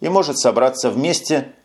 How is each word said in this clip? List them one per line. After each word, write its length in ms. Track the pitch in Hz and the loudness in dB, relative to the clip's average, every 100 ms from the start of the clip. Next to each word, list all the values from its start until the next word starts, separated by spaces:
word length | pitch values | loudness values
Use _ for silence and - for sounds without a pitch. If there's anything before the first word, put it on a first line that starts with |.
и 80 | 165 | 0
может 300 | 190 151 131 | 0 0 0
собраться 520 | - 117 131 131 123 | 0 4 2 0 -2
вместе, 600 | 107 156 160 - 151 135 - | 0 0 -2 0 -2 -2 -10